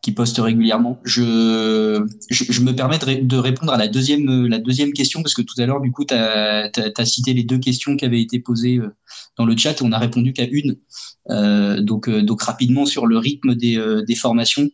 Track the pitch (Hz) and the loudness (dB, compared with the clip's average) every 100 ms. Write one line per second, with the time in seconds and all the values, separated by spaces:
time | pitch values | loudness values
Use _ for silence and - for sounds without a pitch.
0 | - 104 113 - 113 113 113 110 120 127 | -4 -2 -2 0 2 4 2 2 0 -2
1 | - 123 120 113 113 113 110 110 107 107 | -4 0 2 2 2 2 2 2 2 0
2 | 107 - - 127 127 120 127 127 131 156 | -2 -6 -4 -4 0 2 2 2 0 0
3 | 131 135 131 127 127 131 160 127 104 113 | 0 0 2 2 0 0 0 0 0 0
4 | 131 147 139 127 120 113 113 127 143 143 | 0 2 2 2 2 0 0 0 0 0
5 | 135 160 156 - - - 123 139 139 127 | -2 -2 -4 -2 -4 -2 -2 0 -2 -4
6 | 143 123 110 107 107 107 107 - 107 107 | -2 0 0 0 0 -2 -2 -4 -4 -2
7 | 113 - 127 127 117 127 131 127 - 143 | -4 -2 0 0 0 0 0 -2 -2 -2
8 | 131 117 113 123 123 117 120 123 107 - | 0 0 0 -4 -2 -2 0 0 -2 -10
9 | _ - - - 117 113 151 151 123 110 | _ -20 -20 -2 0 2 0 0 0 0
10 | 120 123 127 131 123 139 143 110 _ - | 0 0 0 0 -2 -2 -2 -4 _ -20
11 | - - - 107 104 104 101 101 104 110 | -20 -20 -6 0 2 2 2 0 0 0
12 | 117 107 104 107 - - 123 131 143 - | 0 2 2 0 -4 -2 2 2 2 0
13 | 117 113 117 143 135 120 120 113 110 107 | 2 2 0 -2 0 0 0 0 0 -2
14 | 107 113 127 117 113 - 143 | -2 -2 0 0 0 0 0